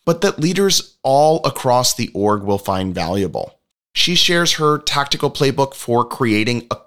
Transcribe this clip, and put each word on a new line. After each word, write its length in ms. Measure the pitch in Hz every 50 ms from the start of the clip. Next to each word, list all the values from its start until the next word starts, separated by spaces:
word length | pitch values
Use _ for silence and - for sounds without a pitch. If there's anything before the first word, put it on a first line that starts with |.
| _
but 160 | - 170 165
that 180 | - 196 - -
leaders 580 | 151 165 185 185 202 196 175 - - - _ _ _
all 420 | 135 135 143 147 156 160 160 -
across 500 | 139 135 - - 131 123 123 127 - -
the 160 | - 120 - -
org 280 | - 101 104 104 104 98
will 140 | 101 101 98
find 360 | - - 98 92 95 95 90
valuable. 640 | 92 85 82 90 101 98 87 71 55 50 - - _ _ _ _ _ _ _ _
She 200 | - - 165 175
shares 400 | 170 156 175 180 170 170 165 -
her 240 | - 156 151 151 147
tactical 520 | 151 - - 147 143 - - 151 - 143
playbook 440 | - - 147 139 131 131 139 135 -
for 280 | - - - 120 120 120
creating 640 | 120 - - 131 117 107 107 107 113 120 120 113 -
a 60 | - - -